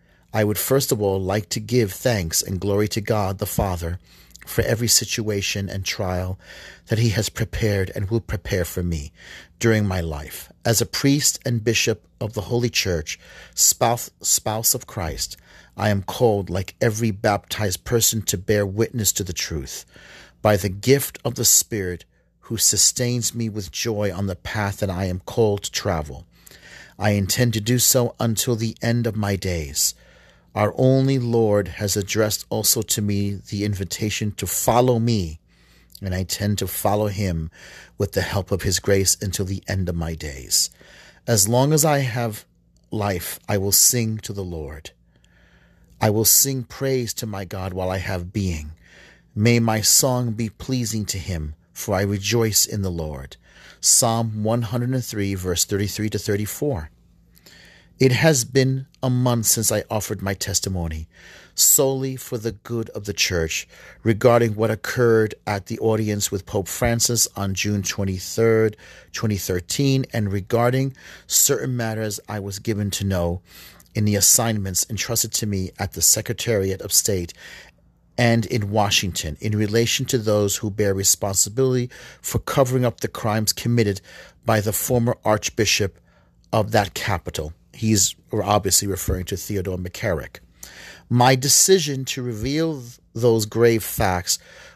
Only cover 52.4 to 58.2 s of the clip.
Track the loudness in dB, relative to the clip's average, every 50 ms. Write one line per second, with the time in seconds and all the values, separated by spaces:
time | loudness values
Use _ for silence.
52.4 | 2 2 2 0 0 0 -2 -4 -4 -4 -4 -4 -6 -6 -8 -10 -12 -14 -18 -20
53.4 | _ _ _ -20 -20 -20 -20 _ 0 2 2 4 4 2 2 0 0 -2 -2 -2
54.4 | 0 0 0 0 0 -2 -4 -4 -2 -2 -2 -2 -4 -4 -4 -2 -2 -2 -2 -2
55.4 | -2 -2 0 0 0 -2 0 -2 -2 -2 -2 -4 -4 -2 -2 -4 -2 -2 -2 -2
56.4 | -2 -4 -6 -4 -4 -2 -2 -4 -6 -10 -14 _ _ _ _ _ _ _ _ _
57.4 | _ -20 -20 -20 -20 -20 -20 -20 _ _ _ _ 4 4 4 6